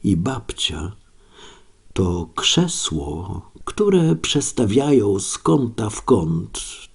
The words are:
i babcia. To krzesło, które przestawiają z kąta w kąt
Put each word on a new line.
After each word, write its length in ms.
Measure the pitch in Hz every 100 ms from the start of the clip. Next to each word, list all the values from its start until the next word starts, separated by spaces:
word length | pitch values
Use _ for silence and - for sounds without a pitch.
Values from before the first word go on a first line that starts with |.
i 120 | - 90
babcia. 760 | 95 135 - - - 78 80 104 _ _ _ - - - _ _ -
To 360 | - 92 87 85
krzesło, 1080 | - - - 175 - - 78 - 80 95 92 - -
które 520 | - - 208 190 160 160
przestawiają 1000 | - 147 139 - 113 110 143 139 101 98
z 200 | - -
kąta 520 | - 160 120 - 110
w 120 | -
kąt 580 | - 113 80 82 98 - - - -